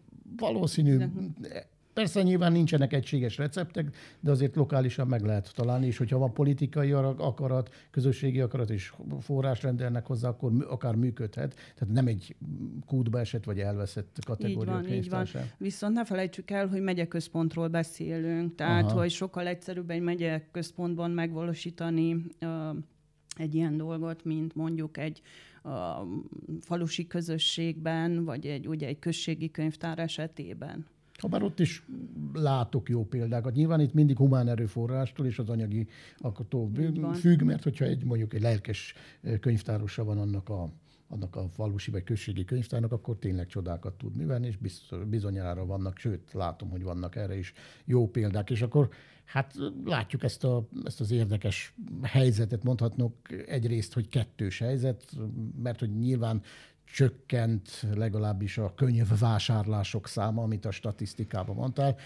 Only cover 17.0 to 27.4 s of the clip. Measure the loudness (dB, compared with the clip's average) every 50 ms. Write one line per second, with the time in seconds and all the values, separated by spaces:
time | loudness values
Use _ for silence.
17 | -2 -2 -2 -4 -4 -4 -2 0 0 0 2 0 -2 0 0 0 0 -2 -4 -8
18 | -6 -4 -4 -2 -2 0 0 0 0 -2 -2 -2 2 4 4 6 6 4 4 4
19 | 2 2 0 -2 -4 -6 -4 -4 -4 -4 -4 -6 -6 -8 -8 -6 -4 -4 -2 -2
20 | 0 0 0 0 0 0 -2 -2 -4 -6 -8 -8 -8 -8 -6 -4 -4 -2 -2 -2
21 | -2 -2 0 0 -2 -2 -2 -4 -4 -4 -4 -4 -6 -8 -8 -6 -2 0 2 2
22 | 4 4 2 0 -2 -6 -8 -8 -6 -6 -6 -4 -6 -6 -6 -8 -8 -12 _ _
23 | _ _ _ _ _ -16 -10 -6 -4 -2 0 2 2 2 0 0 -2 -2 -4 -4
24 | -4 -6 -6 -6 -4 -4 -2 -2 -2 -2 -2 -2 -2 -2 -2 -2 -4 -6 -6 -6
25 | -6 -6 -8 -10 _ -20 -20 -20 -20 -20 -20 -16 -10 -8 -6 -6 -4 -6 -6 -6
26 | -6 -6 -8 -8 -8 -10 -14 -14 -12 -10 -10 -10 -6 -4 -4 -2 -2 -2 -4 -4
27 | -6 -4 -4 -4 -4 -2 -2 0